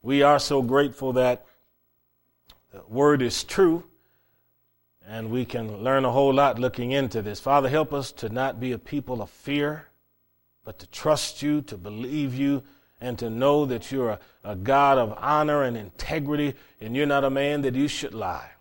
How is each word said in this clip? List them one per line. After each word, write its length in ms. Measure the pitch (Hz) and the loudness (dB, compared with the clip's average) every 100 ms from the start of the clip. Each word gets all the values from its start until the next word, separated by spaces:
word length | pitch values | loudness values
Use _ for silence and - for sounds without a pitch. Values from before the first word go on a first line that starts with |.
We 200 | 113 143 | 0 4
are 160 | 143 147 | 6 6
so 240 | - 143 | 4 0
grateful 520 | 120 135 143 - 135 | 2 2 2 -2 -2
that 320 | 127 127 123 _ _ _ _ _ _ _ _ _ _ _ _ _ | 2 2 0 _ _ _ _ _ _ _ _ _ _ _ _ _
the 100 | 98 - | -20 -8
word 320 | 117 147 147 | 4 6 6
is 240 | 120 - - | 2 -2 -4
true, 400 | - 180 165 - _ _ _ _ _ _ _ _ _ _ _ 92 | 4 4 4 -4 _ _ _ _ _ _ _ _ _ _ _ -14
and 220 | 110 110 | -10 -6
we 160 | 123 123 | -4 -4
can 320 | 123 110 104 | -6 -6 -4
learn 220 | 120 135 | 2 2
a 80 | 131 | 4
whole 220 | 123 139 | 4 4
lot 260 | 135 143 113 | 6 4 2
looking 320 | 127 123 123 | -2 -2 -2
into 300 | 139 131 113 | -2 -2 -4
this. 180 | 104 104 | -6 -6
Father, 300 | 135 143 135 | 2 2 4
help 240 | 151 147 | 0 0
us 180 | 143 131 | -4 -6
to 160 | - 110 | -10 -8
not 320 | 117 135 117 | -4 -4 -4
be 140 | 127 | -6
a 40 | 117 | -6
people 440 | - 147 - 120 | -6 -8 -6 -8
of 80 | 101 | -10
fear, 580 | _ - 143 147 151 - _ _ _ _ _ _ _ - | _ -6 -2 -2 -6 -14 _ _ _ _ _ _ _ -20
but 120 | - | -20
to 80 | - | -18
trust 540 | - 151 151 - - | -6 0 0 -2 -6
you, 200 | 147 151 | -4 -4
to 160 | - 98 | -4 -14
believe 560 | 90 107 123 151 139 | -12 -10 -6 -4 -4
you, 280 | 127 139 139 - _ _ _ | 0 0 0 -4 _ _ _
and 180 | 123 117 | -10 -6
to 120 | 117 | -6
know 360 | 113 135 147 143 | 0 2 4 2
that 280 | 117 - | -4 -4
you're 160 | 135 120 | -2 -2
a, 100 | 104 - _ | -4 -10 _
a 140 | 101 98 | -12 -6
God 400 | 101 135 139 135 | 2 4 6 4
of 200 | 113 101 | 2 -2
honor 460 | 135 151 151 147 | 0 2 2 2
and 140 | 131 117 | 0 -4
integrity, 760 | 98 - - 156 143 147 147 - _ _ | -10 -10 -6 -4 -2 -2 -2 -6 _ _
and 160 | 110 127 | -6 -2
you're 80 | 147 | 2
not 180 | 139 | 2
a 60 | 135 | 2
man 320 | 135 143 147 | 0 0 0
that 140 | 139 127 | -2 0
you 120 | 147 | -2
should 260 | - 147 | -2 -8
lie. 380 | 110 95 78 - - | -6 -6 -8 -12 -20